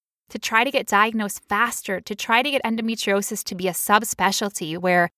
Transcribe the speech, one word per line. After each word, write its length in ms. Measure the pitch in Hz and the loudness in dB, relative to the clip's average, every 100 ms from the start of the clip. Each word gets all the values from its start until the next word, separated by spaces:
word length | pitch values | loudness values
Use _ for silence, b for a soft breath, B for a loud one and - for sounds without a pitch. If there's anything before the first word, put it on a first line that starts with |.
| _ _ _ | _ _ _
to 80 | 220 | -10
try 260 | - 226 | 0 2
to 60 | 262 | 4
get 160 | 269 190 | 0 2
diagnosed 540 | 202 220 220 202 - - | 2 4 0 -4 -6 -4
faster, 520 | 208 240 - - 185 | 0 0 -2 -6 -6
to 140 | - 208 | -6 -8
try 260 | - 226 | 0 0
to 80 | 285 | 2
get 100 | 269 | 0
endometriosis 800 | 226 226 226 226 214 196 202 208 | -2 -2 -2 -2 0 0 0 -6
to 100 | - | -8
be 140 | 185 185 | -4 -4
a 40 | |
subspecialty 1040 | 175 - 208 214 - 190 190 202 - 156 170 | -2 2 2 2 -2 0 0 -4 -6 -6 -2
where 340 | 180 180 175 | 2 4 2